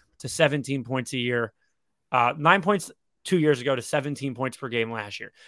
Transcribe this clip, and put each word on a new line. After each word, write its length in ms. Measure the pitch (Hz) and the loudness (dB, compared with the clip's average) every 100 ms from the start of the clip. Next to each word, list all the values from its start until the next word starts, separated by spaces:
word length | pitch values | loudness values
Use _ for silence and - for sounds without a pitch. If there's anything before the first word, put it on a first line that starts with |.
| _ _ | _ _
to 80 | 123 | -8
seventeen 560 | - 156 143 131 139 | 2 2 2 -2 -6
points 300 | 117 131 120 | -4 -4 -4
a 60 | 131 | -4
year, 340 | 120 120 113 - _ _ _ _ _ | -2 0 -2 -6 _ _ _ _ _
uh, 220 | 127 120 151 | 2 2 4
nine 280 | 151 190 | 4 4
points 280 | 175 202 - - _ _ | 4 0 -2 -12 _ _
two 140 | - 185 | 0 2
years 240 | 151 135 | 4 4
ago 140 | 123 131 | 2 -2
to 60 | |
seventeen 500 | 110 151 139 139 135 | 0 -2 -2 -4 -6
points 240 | 120 131 - | -4 -6 -6
per 120 | 131 | -6
game 220 | 117 113 | -2 -2
last 280 | 113 104 - | -4 -8 -12
year. 120 | 107 - | -16 -18